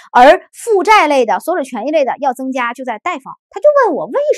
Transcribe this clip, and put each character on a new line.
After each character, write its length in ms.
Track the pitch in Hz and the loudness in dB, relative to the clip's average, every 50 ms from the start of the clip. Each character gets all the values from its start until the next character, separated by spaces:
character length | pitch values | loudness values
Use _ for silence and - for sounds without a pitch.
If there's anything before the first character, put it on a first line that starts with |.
| - - | -10 -2
而 380 | - 240 247 285 349 370 - _ _ | 4 6 8 8 6 4 0 _ _
负 300 | - - 466 427 370 311 | -10 -4 -2 0 0 2
债 240 | 415 440 415 339 294 | 2 2 2 2 2
类 180 | 285 269 240 | 2 0 0
的、 140 | 214 185 196 | 0 -2 -4
所 160 | - 311 359 | -4 -4 -4
有 80 | 349 269 | -4 -6
权 220 | 262 - 214 214 | -6 -8 -8 -6
益 60 | 277 | -2
类 120 | 311 320 277 | -2 -2 -2
的 100 | 240 - - | -2 -4 -4
要 140 | 269 269 240 | -4 -4 -4
增 180 | - 262 262 | -4 -6 -8
加 220 | 247 262 240 233 247 | -6 -4 -6 -6 -6
就 100 | - 262 | -8 -10
在 140 | 254 226 214 | -10 -10 -8
贷 220 | - 359 359 269 | -8 -8 -8 -8
方， 160 | - 180 - - _ _ | -10 -16 -20 -20 _ _
他 80 | - 403 | -6 0
就 80 | 392 587 587 571 494 | 2 2 4 4 2
问 100 | 415 302 | 0 0
我 120 | 202 156 196 | -4 -6 -6
为 120 | 302 523 587 605 - | -4 -4 -2 -2 -4